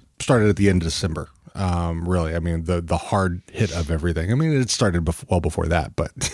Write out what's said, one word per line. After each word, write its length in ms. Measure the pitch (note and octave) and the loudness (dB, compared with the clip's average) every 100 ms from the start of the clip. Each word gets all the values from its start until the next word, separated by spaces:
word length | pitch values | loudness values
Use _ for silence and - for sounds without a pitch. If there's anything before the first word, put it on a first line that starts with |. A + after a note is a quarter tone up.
| _ - | _ -6
started 300 | - B2+ G#2+ | 2 4 4
at 80 | G2 | 4
the 120 | G2 | 4
end 140 | F2+ | 4
of 60 | E2 | 2
December. 400 | - F2 D#2 - _ - | -2 -4 -4 -8 _ -14
Um, 540 | - F#2+ F2 E2+ E2+ F2 | -4 -2 0 0 -2 0
really, 280 | F2+ D#2+ E2+ | 0 0 -2
I 20 | |
mean, 260 | E2+ E2 | -2 -2
the, 160 | E2 F2 | 0 -2
the 160 | E2+ E2+ | 0 -2
hard 460 | - G#2 F#2 F2+ - | 0 0 0 -2 -8
hit 220 | - G#2+ | -4 -2
of 180 | E2+ D2+ | -2 -2
everything. 400 | D#2+ E2+ D#2+ F2 | -2 0 -2 0
I 60 | B2+ | 0
mean, 160 | D#3+ | 2
it 180 | C#3+ B2 | 2 0
started 340 | - G#2+ F2 | 0 0 2
bef-, 240 | D#2+ - - | 0 -2 -2
well 120 | F#2 | 0
before 260 | E2 D#2+ E2 | 0 -2 0
that, 300 | E2 C#2 - | 0 -2 -4
but 160 | - - - | -6 -6 -8